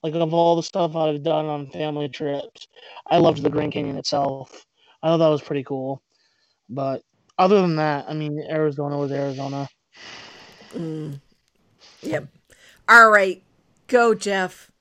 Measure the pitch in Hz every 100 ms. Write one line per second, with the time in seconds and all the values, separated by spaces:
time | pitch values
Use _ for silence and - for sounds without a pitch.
0 | 165 160 160 170 170 170 160 196 170 160
1 | 156 147 151 156 156 147 143 175 151 147
2 | 147 - 151 143 - - - - - -
3 | - 170 170 151 147 151 151 147 143 139
4 | - 147 139 135 139 - _ _ _ _
5 | 160 165 160 151 - 143 131 135 131 135
6 | _ _ _ _ _ _ _ 131 135 131
7 | _ _ _ - 185 202 180 156 156 143
8 | - 156 151 147 - 156 156 143 143 143
9 | 143 139 139 135 139 139 139 _ _ -
10 | - - - - - - - - 160 156
11 | 151 139 _ _ _ _ _ _ - _
12 | - 175 147 _ _ _ _ _ - 233
13 | 226 208 190 180 _ _ _ _ - 247
14 | 233 214 202 190 185 - _ _